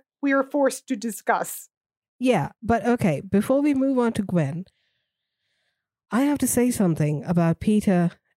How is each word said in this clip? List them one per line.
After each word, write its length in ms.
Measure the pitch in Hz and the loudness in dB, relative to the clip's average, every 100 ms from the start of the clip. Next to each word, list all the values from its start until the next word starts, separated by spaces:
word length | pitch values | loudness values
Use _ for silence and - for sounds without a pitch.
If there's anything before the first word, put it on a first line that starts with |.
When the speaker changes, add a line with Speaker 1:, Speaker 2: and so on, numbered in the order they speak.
| _ _ | _ _
Speaker 1:
we 120 | 285 | -2
are 100 | 277 | 0
forced 460 | 269 294 269 247 - | 0 0 0 -2 -8
to 80 | 233 | -8
discuss. 720 | 226 208 - 196 180 - - _ _ _ _ - | -6 -6 -2 -2 -2 -10 -18 _ _ _ _ -4
Speaker 2:
Yeah, 320 | 254 214 143 - | 0 0 0 -6
but 240 | 208 233 | -2 0
okay, 360 | 240 240 202 143 | 0 0 0 -2
before 400 | 190 196 214 269 | -2 0 2 2
we 100 | 294 | 2
move 280 | 269 269 262 | 2 0 2
on 120 | 233 | 0
to 80 | 233 | 0
Gwen, 420 | 190 175 139 143 190 _ _ _ _ _ _ _ _ _ _ _ _ _ _ | -2 0 -2 -4 -12 _ _ _ _ _ _ _ _ _ _ _ _ _ _
I 120 | 208 | 0
have 160 | 285 285 | 0 0
to 100 | 254 | 0
say 240 | - 247 | 0 0
something 500 | 247 190 156 151 147 | 2 0 0 0 -2
about 360 | - 175 165 165 | -2 0 0 0
Peter 500 | - 208 202 180 170 - _ | 0 0 2 2 2 -2 _